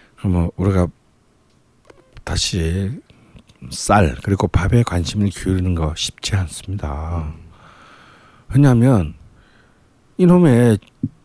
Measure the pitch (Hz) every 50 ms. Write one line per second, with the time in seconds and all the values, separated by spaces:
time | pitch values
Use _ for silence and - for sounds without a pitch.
0 | _ _ _ _ - 104 90 87 85 90 - - 92 101 95 95 90 85 - _
1 | _ _ _ _ _ _ _ _ _ _ _ _ _ _ _ _ _ _ - _
2 | _ _ - - - - 90 87 - - - 95 82 80 82 95 98 95 127 185
3 | - _ _ _ _ _ - - _ _ - - - - - - - - 104 104
4 | 98 76 67 - - - 98 95 - 98 - - 85 98 - 120 120 - - 90
5 | 85 71 - 104 104 101 92 - - 92 95 92 90 92 90 82 80 78 80 -
6 | - - - - - - - 98 92 80 - - - - 95 101 - 76 69 71
7 | 78 82 85 85 80 78 78 - - - - - - - - _ - - - -
8 | - - - _ _ _ _ _ _ - - 135 143 139 123 117 117 131 135 104
9 | 82 73 - - - - _ _ _ _ _ _ _ _ _ _ _ _ _ _
10 | _ _ _ - 185 175 180 180 180 156 123 117 123 120 110 101 - _ _ _
11 | - - - _ _